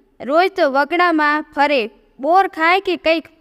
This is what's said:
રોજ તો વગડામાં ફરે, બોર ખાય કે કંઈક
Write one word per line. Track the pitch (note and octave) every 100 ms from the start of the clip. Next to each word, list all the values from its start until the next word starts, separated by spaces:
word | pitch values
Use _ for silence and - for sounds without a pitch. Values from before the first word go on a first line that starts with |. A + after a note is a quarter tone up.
| _ -
રોજ | A3 D#4 F#4
તો | F#4+ D4+
વગડામાં | C4+ C#4+ E4+ F4 D#4+ D4 D4+ D4+ D4
ફરે, | C#4+ C#4+ A3 _ _ -
બોર | C#4+ F#4 F#4+
ખાય | D#4 E4 F#4+
કે | F#4+ E4+
કંઈક | D#4+ E4 - -